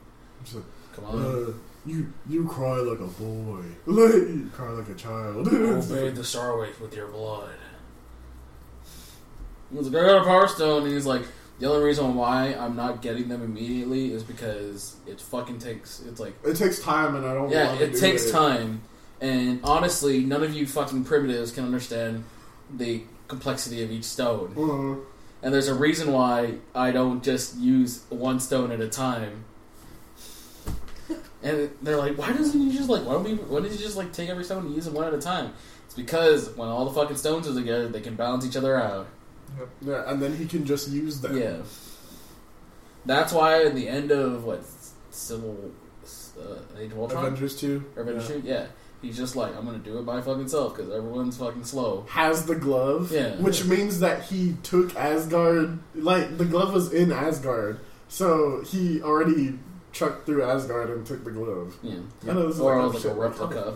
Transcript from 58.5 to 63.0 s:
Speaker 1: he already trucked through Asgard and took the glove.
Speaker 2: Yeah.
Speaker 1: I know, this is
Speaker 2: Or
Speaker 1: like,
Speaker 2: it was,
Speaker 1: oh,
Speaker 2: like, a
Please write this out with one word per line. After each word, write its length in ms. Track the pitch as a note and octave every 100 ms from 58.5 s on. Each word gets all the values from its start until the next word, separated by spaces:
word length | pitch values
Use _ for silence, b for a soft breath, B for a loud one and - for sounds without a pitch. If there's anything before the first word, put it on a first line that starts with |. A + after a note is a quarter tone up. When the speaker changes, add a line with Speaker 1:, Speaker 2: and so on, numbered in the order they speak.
| C3 -
Speaker 1:
he 340 | F#3 F3 D#3
already 560 | D3+ D#3 D#3+ D3+ C3+ - - - -
trucked 320 | - D3+ - -
through 180 | C#3+
Asgard 460 | B2 C3+ B2 A#2+ A#2
and 160 | A#2+ A2
took 180 | B2
the 60 | A2+
glove. 460 | G#2+ A2+ F2+ F2 -
Speaker 2:
Yeah. 100 | A#2 F2+ F2+ - A2
Speaker 1:
I 60 |
know, 140 | F3+ D#3+
this 80 | -
is 60 |
Speaker 2:
Or 140 | C3+ B2+
Speaker 1:
like, 80 |
Speaker 2:
it 20 | B2+
was, 0 |
Speaker 1:
oh, 20 |
Speaker 2:
like, 100 |
a 40 | A2+